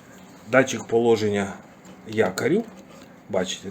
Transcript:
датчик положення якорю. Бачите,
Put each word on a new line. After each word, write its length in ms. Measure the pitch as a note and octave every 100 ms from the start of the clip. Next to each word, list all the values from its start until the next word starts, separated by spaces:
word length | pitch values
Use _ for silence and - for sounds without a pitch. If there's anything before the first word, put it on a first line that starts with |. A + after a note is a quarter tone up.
| - - - - -
датчик 340 | B2+ C3+ A2+
положення 680 | - A#2 A#2 A2 G#2+ G2+ G2 - - - - - -
якорю. 560 | A2 F#2+ - B2 G3 - - - - - - -
Бачите, 380 | F#3+ - - -